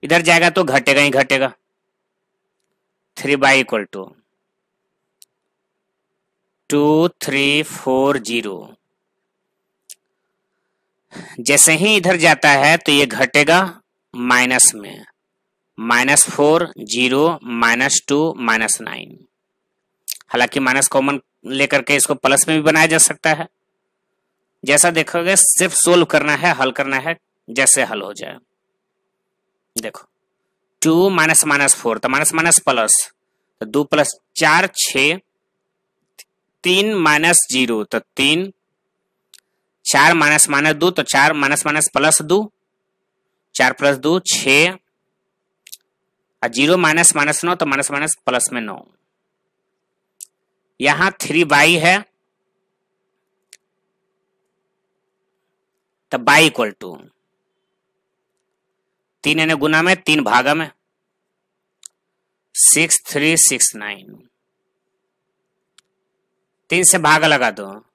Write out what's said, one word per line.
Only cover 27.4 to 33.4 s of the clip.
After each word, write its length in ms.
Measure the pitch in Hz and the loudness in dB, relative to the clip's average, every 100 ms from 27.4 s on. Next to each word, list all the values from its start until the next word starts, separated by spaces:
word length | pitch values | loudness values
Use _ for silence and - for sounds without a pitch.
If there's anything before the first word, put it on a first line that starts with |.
| _ | _
जैसे 340 | 117 131 - | -2 0 0
हल 180 | 113 107 | -2 -4
हो 100 | 98 | -10
जाए। 260 | 104 - 123 _ _ _ _ _ _ _ _ _ _ _ _ _ - | -12 -16 -18 _ _ _ _ _ _ _ _ _ _ _ _ _ -12
देखो, 280 | 113 - - _ _ _ _ _ _ _ | -12 -16 -20 _ _ _ _ _ _ _
टू 260 | 156 165 196 | 0 2 2
माइनस 360 | 180 156 156 | 2 0 0
माइनस 300 | 156 143 139 | 0 0 0
फ़ोर, 240 | - 120 110 | -2 -2 -4
तो 100 | 123 | -2
माइनस 260 | 135 151 | -2 -2
माइनस 240 | 165 165 165 | 0 0 0
प्लस, 540 | - 127 110 - - _ _ _ | 0 -2 0 -2 -4 _ _ _